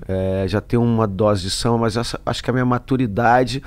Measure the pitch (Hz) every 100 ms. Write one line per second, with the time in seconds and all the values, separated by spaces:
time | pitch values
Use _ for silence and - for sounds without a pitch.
0 | 92 95 95 95 95 104 - 120 120 113
1 | 110 95 107 101 95 - 117 117 113 113
2 | 120 - - 117 - 127 123 123 - 131
3 | 123 98 117 127 123 135